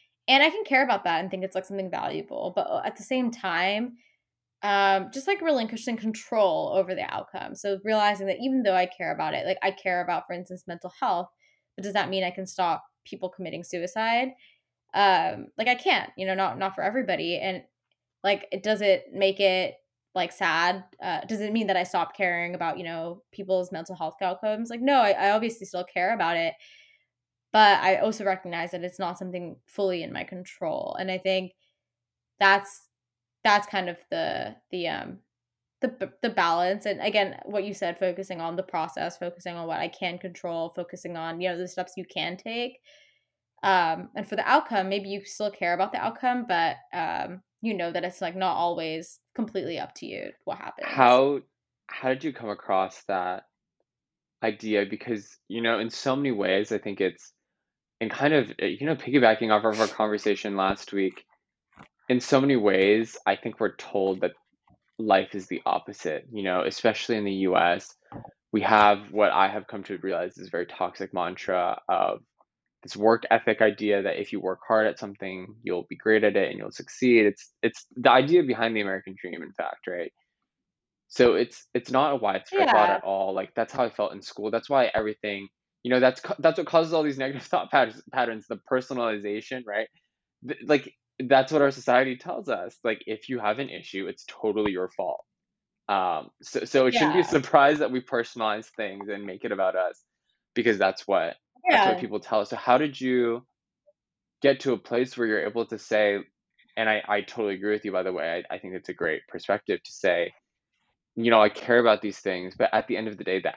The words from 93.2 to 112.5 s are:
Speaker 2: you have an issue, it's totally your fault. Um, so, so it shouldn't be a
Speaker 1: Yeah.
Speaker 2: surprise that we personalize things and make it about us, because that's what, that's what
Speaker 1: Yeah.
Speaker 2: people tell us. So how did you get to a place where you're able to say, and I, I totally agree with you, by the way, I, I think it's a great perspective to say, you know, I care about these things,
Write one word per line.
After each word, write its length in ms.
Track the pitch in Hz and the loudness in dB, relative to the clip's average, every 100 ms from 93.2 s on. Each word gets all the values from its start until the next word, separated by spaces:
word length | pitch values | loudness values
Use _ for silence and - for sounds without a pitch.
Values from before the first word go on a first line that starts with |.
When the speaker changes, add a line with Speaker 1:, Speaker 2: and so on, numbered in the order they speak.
| - | -6
Speaker 2:
you 80 | 123 | -4
have 220 | 104 113 | -2 -2
an 100 | 139 | -4
issue, 380 | 85 - 95 90 | -10 -10 -8 -8
it's 180 | - - | -10 -16
totally 440 | - 107 104 104 | -4 -2 0 0
your 180 | 90 92 | -2 -6
fault. 340 | - 90 - - _ _ _ _ _ - | -4 -6 -6 -10 _ _ _ _ _ -2
Um, 420 | 98 90 80 - _ | 0 0 -2 -6 _
so, 220 | - - | -8 -6
so 220 | - 139 127 | 0 4 4
it 60 | |
shouldn't 220 | 240 151 | 4 4
be 60 | 180 | 2
a 20 | |
Speaker 1:
Yeah. 60 | - | 2
Speaker 2:
surprise 500 | 147 - 151 139 151 | 0 4 6 6 4
that 140 | 143 | 0
we 100 | 127 | -2
personalize 640 | - 123 117 123 110 104 110 - | -2 -4 -4 -4 -2 -2 -8 -8
things 320 | 104 98 101 | -8 -8 -10
and 160 | 101 | -8
make 200 | 101 95 | -10 -8
it 80 | 107 | -6
about 220 | 98 95 | 0 0
us, 300 | 92 90 - _ _ _ _ _ | 0 -2 -6 _ _ _ _ _
because 220 | - 117 101 | 0 2 2
that's 300 | 95 - - | 0 0 0
what, 300 | 95 82 - _ _ 370 | 0 0 -6 _ _ 2
that's 160 | 254 196 | 4 4
what 80 | |
Speaker 1:
Yeah. 60 | 180 | 2
Speaker 2:
people 200 | 107 104 | -4 -8
tell 200 | - 110 | -2 -2
us. 100 | 107 | -2
So 60 | 120 | -4
how 220 | - 127 | 2 4
did 220 | 151 139 | 2 -4
you 460 | 131 123 120 117 _ _ _ _ _ _ _ _ _ - | 0 2 0 -2 _ _ _ _ _ _ _ _ _ 0
get 180 | 139 135 | 2 2
to 120 | 135 | 0
a 60 | 113 | -2
place 380 | - 120 131 127 | -2 -2 -2 -2
where 100 | 117 | 0
you're 200 | 104 101 | 0 -2
able 200 | 113 113 | -4 -6
to 120 | 87 | -8
say, 400 | - 107 104 101 - _ _ _ _ - | 0 2 4 2 -6 _ _ _ _ -2
and 140 | 110 | 0
I, 120 | 107 - | 0 0
I 140 | 104 | -2
totally 340 | 95 120 104 | -2 -4 -4
agree 180 | 92 104 | -2 -2
with 120 | 107 | -2
you, 80 | 104 | -2
by 100 | 92 | -2
the 100 | 92 | -2
way, 320 | 90 82 85 - | -2 -4 -4 -6
I, 40 | 90 | -10
I 20 | |
think 160 | 92 | -10
it's 140 | 92 - | -12 -10
a 60 | |
great 280 | 87 85 78 - | -4 -2 -2 -6
perspective 540 | 82 - 104 - 90 | -10 -2 -2 -2 -4
to 100 | - | -6
say, 400 | - 95 87 85 - _ _ _ _ _ _ _ | -2 0 2 -2 -8 _ _ _ _ _ _ _
you 160 | - 117 | -2 6
know, 100 | 113 | 8
I 80 | 107 | 6
care 300 | - - 120 | 2 2 4
about 240 | 117 104 | 6 4
these 160 | 107 - | 0 -6
things, 380 | 98 90 90 | -4 -4 -6